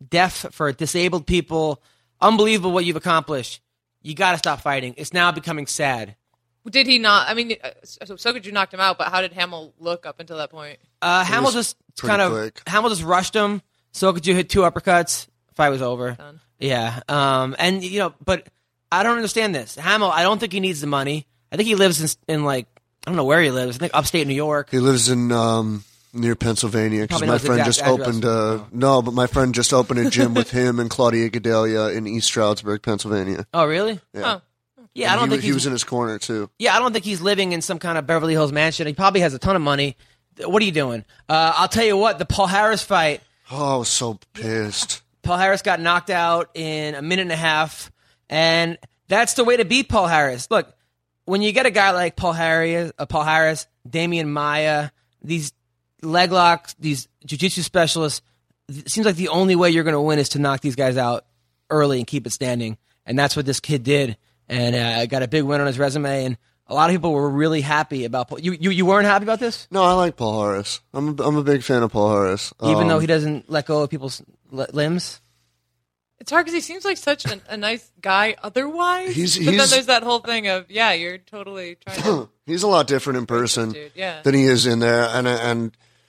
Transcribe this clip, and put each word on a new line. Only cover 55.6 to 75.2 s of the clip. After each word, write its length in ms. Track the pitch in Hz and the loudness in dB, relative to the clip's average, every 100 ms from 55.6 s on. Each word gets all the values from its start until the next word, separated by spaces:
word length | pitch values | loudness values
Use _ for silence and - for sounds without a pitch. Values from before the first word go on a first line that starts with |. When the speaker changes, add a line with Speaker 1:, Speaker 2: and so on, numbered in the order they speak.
| _ _ _ _ | _ _ _ _
Speaker 1:
leg 320 | 160 170 180 | -2 0 2
locks, 420 | 185 175 170 - - | 4 4 4 -2 -8
these 280 | 156 135 - _ - | -4 -4 -6 _ -12
jiu-jitsu 340 | 147 185 180 | -4 -2 -2
specialists, 600 | 156 185 160 165 151 - - _ _ _ - | -2 0 2 0 -2 -4 -12 _ _ _ -18
it 220 | 143 135 | -14 -6
seems 140 | 214 | 0
like 120 | 214 170 | 0 0
the 120 | 180 | 0
only 280 | 170 190 175 | 2 4 4
way 120 | 175 | 4
you're 160 | 165 | 4
gonna 160 | 160 147 | 2 2
win 180 | 151 151 | 2 2
is 120 | 135 | 0
to 80 | 143 | 0
knock 240 | 147 135 | -2 -2
these 140 | 147 123 | -4 0
guys 200 | 131 127 | 0 0
out 300 | 120 120 - _ _ _ _ | 0 -2 -8 _ _ _ _
early 300 | 151 147 131 | 0 2 0
and 80 | 117 | -2
keep 200 | 143 113 | -6 -6
it 40 | |
standing. 460 | - 127 123 113 110 _ _ | -6 -4 -2 -4 -8 _ _
And 140 | - 127 | -6 0
that's 180 | 143 151 | 0 0
what 80 | |
this 160 | 139 131 | -2 -4
kid 220 | - 143 | -2 -4
did, 340 | 117 143 131 104 _ _ _ | 0 0 0 -6 _ _ _
and, 280 | 123 120 120 | -2 0 0
uh, 300 | 117 117 120 | -2 -2 -2
got 160 | 131 | -2
a 40 | 127 | -2
big 140 | 156 | 0
win 180 | 139 143 | 0 0
on 60 | 143 | 0
his 120 | 123 | 0
resume. 460 | 143 143 143 139 | -2 -2 -2 -2
And 140 | 131 120 _ _ _ | -4 -6 _ _ _
a 60 | |
lot 140 | 143 160 | 2 2
of 40 | |
people 180 | 180 165 | 2 0
were 160 | 143 143 | 0 0
really 320 | 139 156 156 | 0 0 0
happy 420 | 139 151 151 139 | 0 0 0 -4
about 240 | 117 127 123 | -4 -4 -6
Paul. 100 | 143 | -6
You, 140 | 170 | -6
you, 180 | 175 180 | -2 -2
you 160 | 185 185 | 2 4
weren't 200 | 202 202 | 4 4
happy 180 | 202 | 2
about 160 | 208 220 | 0 -2
this? 260 | 233 - - | -4 -6 -6
Speaker 3:
No, 100 | 190 | 2
I 100 | 180 | 4
like 220 | 180 175 - | 4 2 0
Paul 240 | 113 107 | -2 0
Harris. 360 | 104 98 104 - - | 0 -2 -4 -10 -10
I'm 240 | 135 147 147 | -6 -4 -2
a, 40 | |
I'm 120 | 139 151 | 0 0
a 60 | |
big 220 | 143 143 | 2 0
fan 180 | 120 123 | 2 0
of 80 | 113 | 2
Paul 200 | 113 104 | 2 2
Harris. 400 | 104 95 98 - - | 2 0 -2 -8 -4
Speaker 1:
Even 200 | 110 107 | 0 2
Speaker 3:
Um, 60 | 107 | 4
Speaker 1:
though 100 | 160 | 2
he 80 | 160 | 2
doesn't 420 | 160 151 151 - | 0 0 -6 -6
let 160 | 151 - | -6 -2
go 160 | 151 | -2
of 80 | 147 | -2
people's 320 | 147 131 - - _ _ | -4 -10 -12 -16 _ _
li-, 140 | 131 131 | -10 -6
limbs? 480 | 143 151 175 - - | -2 -2 -2 -6 -14